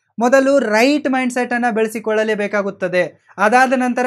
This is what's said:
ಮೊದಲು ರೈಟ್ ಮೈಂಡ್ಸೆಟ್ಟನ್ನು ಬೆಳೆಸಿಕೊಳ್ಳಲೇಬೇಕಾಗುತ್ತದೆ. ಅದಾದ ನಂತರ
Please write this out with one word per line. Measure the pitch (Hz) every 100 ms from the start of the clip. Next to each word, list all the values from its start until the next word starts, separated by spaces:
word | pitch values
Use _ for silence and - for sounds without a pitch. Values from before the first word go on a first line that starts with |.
| _ -
ಮೊದಲು | 240 269 269 277
ರೈಟ್ | 226 214 262 294 294
ಮೈಂಡ್ಸೆಟ್ಟನ್ನು | 262 254 247 247 240 240
ಬೆಳೆಸಿಕೊಳ್ಳಲೇಬೇಕಾಗುತ್ತದೆ. | 214 220 226 220 214 220 208 202 208 196 - 180 180 165 - _ -
ಅದಾದ | 208 247 262
ನಂತರ | 254 254 247